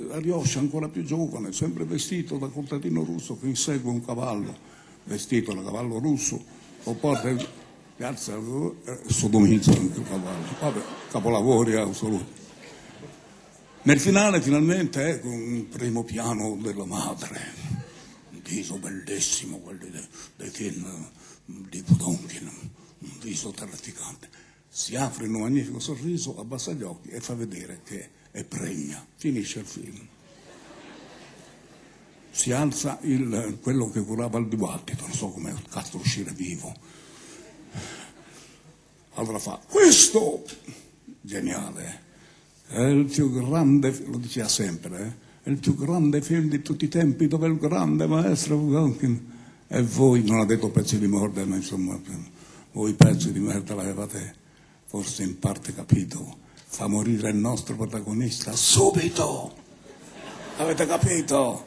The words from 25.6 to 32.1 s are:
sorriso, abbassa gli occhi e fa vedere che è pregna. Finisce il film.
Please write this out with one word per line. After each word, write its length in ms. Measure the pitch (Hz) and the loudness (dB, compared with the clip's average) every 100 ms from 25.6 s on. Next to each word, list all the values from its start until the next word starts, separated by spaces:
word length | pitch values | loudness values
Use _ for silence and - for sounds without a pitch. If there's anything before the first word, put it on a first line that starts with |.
| 120 - | 0 -6
sorriso, 580 | - 131 160 170 143 98 | -8 -6 -4 -4 -6 -8
abbassa 360 | 110 131 - | -10 -8 -8
gli 100 | 139 | -8
occhi 280 | 95 85 - | -8 -12 -14
e 100 | 120 | -12
fa 140 | - | -8
vedere 480 | 120 110 92 92 90 | -8 -8 -8 -14 -16
che 260 | - 98 - _ _ | -14 -14 -16 _ _
è 100 | - | -14
pregna. 640 | - - - 78 73 73 - | -12 -8 -8 -6 -8 -12 -16
Finisce 460 | _ 156 127 - - | _ -4 -4 -4 -10
il 60 | 104 | -12
film. 420 | - - - - - - - - - - - - - - - - - - - - - - - - | -14 -14 -16 -20 -20 -20 -20 -20 -20 -20 -20 -20 -20 -20 -20 -20 -20 -20 -20 -20 -20 -20 -20 -20